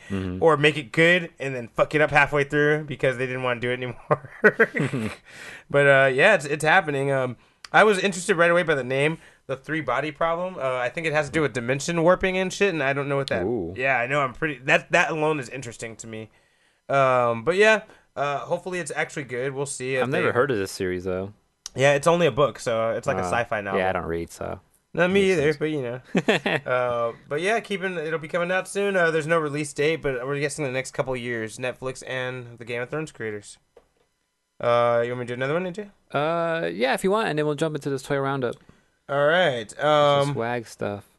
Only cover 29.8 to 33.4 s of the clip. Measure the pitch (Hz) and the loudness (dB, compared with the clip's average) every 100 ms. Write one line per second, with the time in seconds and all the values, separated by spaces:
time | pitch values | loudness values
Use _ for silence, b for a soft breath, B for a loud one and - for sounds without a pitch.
29.8 | 147 160 139 127 131 143 147 156 139 131 | 0 0 -2 -4 -4 -4 -4 -4 -4 -4
30.8 | 127 - 135 127 120 117 110 104 127 120 | -6 -4 -4 -4 -4 -4 -6 -6 -8 -6
31.8 | 131 127 - 131 127 127 120 117 117 120 | -8 -10 -8 -6 -6 -8 -12 -16 -8 -6
32.8 | 120 151 156 - 110 104 | -4 -6 -8 -8 -8 -8